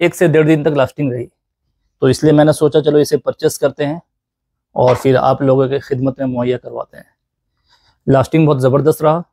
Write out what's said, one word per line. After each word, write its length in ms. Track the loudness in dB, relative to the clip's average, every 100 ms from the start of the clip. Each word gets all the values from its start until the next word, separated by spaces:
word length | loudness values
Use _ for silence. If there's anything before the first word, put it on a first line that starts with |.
एक 140 | -4 0
से 120 | 2
डेढ़ 200 | 2 2
दिन 160 | 2
तक 100 | 0 0
lasting 360 | -2 -2 -6
रही, 140 | -6 -10 _ _ _ _ _ _ _
तो 80 | 0
इसलिए 240 | 2 2
मैंने 200 | 4 4
सोचा, 260 | 2 0 0
चलो, 180 | 2 2
इसे 180 | 0 -2
purchase 400 | -4 -4 -4 -2
करते 260 | -4 -2
हैं 180 | -6 -6 _ _ _ _ _ _ _ -2
और 200 | 0 2
फिर 220 | 2 2
आप 240 | 2 0
लोगों 260 | 0 0 0
की 100 | -4
खिदमत 400 | -6 -4 -4 -4
में 80 | -6
मुहैया 300 | -4 -4 -6
करवाते 400 | -8 -14 -14 -18
हैं। 80 | -20 _ _ _ _ _ _ _ _ _ -2
Lasting 380 | 0 2 2 2
बहुत 140 | 2
ज़बरदस्त 420 | 0 2 0 0
रहा, 180 | 0 -2 -6